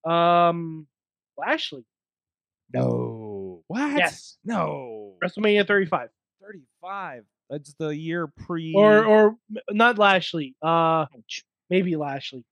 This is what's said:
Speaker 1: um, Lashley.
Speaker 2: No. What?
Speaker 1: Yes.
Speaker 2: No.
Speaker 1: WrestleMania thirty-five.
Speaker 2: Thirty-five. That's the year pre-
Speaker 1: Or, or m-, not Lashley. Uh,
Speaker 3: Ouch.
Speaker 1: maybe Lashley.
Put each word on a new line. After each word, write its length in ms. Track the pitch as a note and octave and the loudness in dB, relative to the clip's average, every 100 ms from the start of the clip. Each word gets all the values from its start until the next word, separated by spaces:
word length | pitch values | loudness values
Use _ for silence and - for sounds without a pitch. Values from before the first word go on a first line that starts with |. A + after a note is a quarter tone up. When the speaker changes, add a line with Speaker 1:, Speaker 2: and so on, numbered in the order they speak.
Speaker 1:
um, 800 | D#3+ E3+ E3+ F3 E3+ E3+ E3 D#3+ D3+ _ _ _ _ - | 0 2 4 4 4 0 -8 -12 -16 _ _ _ _ -10
Lashley. 480 | F3 D#4 - C#3 A2+ _ _ _ _ _ _ _ _ | -4 -4 -6 -14 -20 _ _ _ _ _ _ _ _
Speaker 2:
No. 880 | B2+ B2+ A#2+ A#2+ A2+ G#2+ G2+ F#2+ F2+ _ | -4 -2 -2 -6 -10 -12 -12 -12 -16 _
What? 280 | G3+ D4 C#4+ | -6 -4 -2
Speaker 1:
Yes. 420 | - - - _ | -2 -4 -20 _
Speaker 2:
No. 680 | G3+ A3+ D#3+ D3 B2+ A2 G#2 C3 | -8 -4 -4 -6 -12 -14 -16 -10
Speaker 1:
WrestleMania 440 | F3+ G3+ G#3+ G#3 G3+ | -8 -2 0 2 2
thirty-five. 420 | G3+ F#3 E3 A#2+ _ _ _ | 0 0 -4 -6 _ _ _
Speaker 2:
Thirty-five. 840 | G3 G3 C3 _ F3+ G3 F3+ B2+ G#2 _ _ | -20 -20 _ _ -14 -12 -12 -14 _ _ _
That's 260 | D3 C#3+ | -14 -14
the 140 | _ D#3 | _ -8
year 360 | D3+ D#3+ E3+ D#3+ | -6 -6 -6 -6
pre- 480 | _ - E3+ D#3+ F#3 | _ -10 -8 0 6
Speaker 1:
Or, 280 | G#3+ G#3 | 8 8
or 220 | A3 G#3+ G#3+ A3+ _ | 6 6 6 2 _
m-, 120 | G#3+ - | -12 -6
not 280 | G#3 A#3 G#3+ | 4 4 6
Lashley. 580 | G3+ F#3+ D#3 E3 C#3 - | 4 4 0 -6 -8 -6
Uh, 440 | D#3 E3 E3 D#3+ D3 | 0 2 2 2 -2
Speaker 3:
Ouch. 300 | - _ - _ _ _ | -10 _ -16 _ _ _
Speaker 1:
maybe 240 | F#3 F#3 D#3+ | -2 0 -4
Lashley. 480 | C#3+ C#3 - C3 A#2 | -6 -8 -12 -18 -20